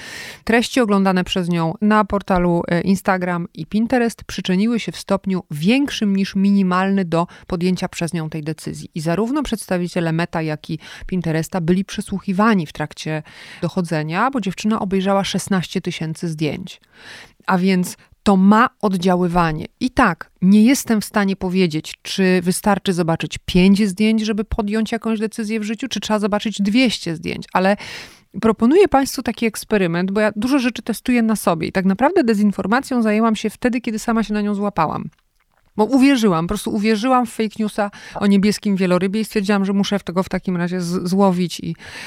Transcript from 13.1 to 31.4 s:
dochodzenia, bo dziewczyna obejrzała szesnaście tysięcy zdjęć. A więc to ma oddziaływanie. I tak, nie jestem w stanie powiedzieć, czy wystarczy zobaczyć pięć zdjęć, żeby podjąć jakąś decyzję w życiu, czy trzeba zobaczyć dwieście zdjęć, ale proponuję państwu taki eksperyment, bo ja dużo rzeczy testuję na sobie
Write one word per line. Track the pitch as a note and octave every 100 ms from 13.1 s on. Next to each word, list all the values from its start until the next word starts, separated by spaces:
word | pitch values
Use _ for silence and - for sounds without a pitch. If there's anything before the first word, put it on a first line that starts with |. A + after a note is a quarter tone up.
| D#3 - - - -
dochodzenia, | E3 F#3+ E3+ D#3 D3+ F3 B3+
bo | C4+
dziewczyna | F#3+ - G#3+ A3
obejrzała | F#3+ F#3+ F#3+ G3
szesnaście | F#3+ G3 - F#3+ - F#3+
tysięcy | F3 - D#3+ D#3+ E3+
zdjęć. | D#3 D3+ - F#3 - _ _ - - - _ -
A | F#3
więc | F#3+ F#3 F3+ - _ _ G#3+
to | G3
ma | F#3+ G#3+ B3 -
oddziaływanie. | G#3+ F#3 F#3 F3+ F3+ F3 E3 D#3 - -
I | B3
tak, | - A3+ E3 - -
nie | F#3 G#3
jestem | A3+ C#4 - A3
w | -
stanie | G#3+ G3 F#3+
powiedzieć, | F#3 F#3 F3+ D#3 - -
czy | - - F#3 F#3
wystarczy | F3 F3 G#3+ G3 -
zobaczyć | F3 E3 E3 D3+ - -
pięć | F3+ F#3+ G3+ G#3+
zdjęć, | F#3 G#3+ A3
żeby | G#3+ G#3+
podjąć | G#3 - G#3 A3 G#3+
jakąś | A#3 A3 A3
decyzję | G#3+ - G#3 A3
w |
życiu, | G#3 A3+ C4
czy | G#3+
trzeba | - G#3+
zobaczyć | G#3 G#3 A3 G3+
dwieście | G3+ A#3 B3+ - E3+ D#3+
zdjęć, | F3 - -
ale | F#3 F#3+ G#3 - - - - _ G3
proponuję | A3+ G#3+ A#3 F4 G4
państwu | C4+ C4+ -
taki | B3 - A#3
eksperyment, | - - G#3 F3+ E3+ F#3+
bo | G3+
ja | G#3+ G#3
dużo | B3 C#4+
rzeczy | A#3+ A#3
testuję | - G#3 - A#3+
na | A3+
sobie | G#3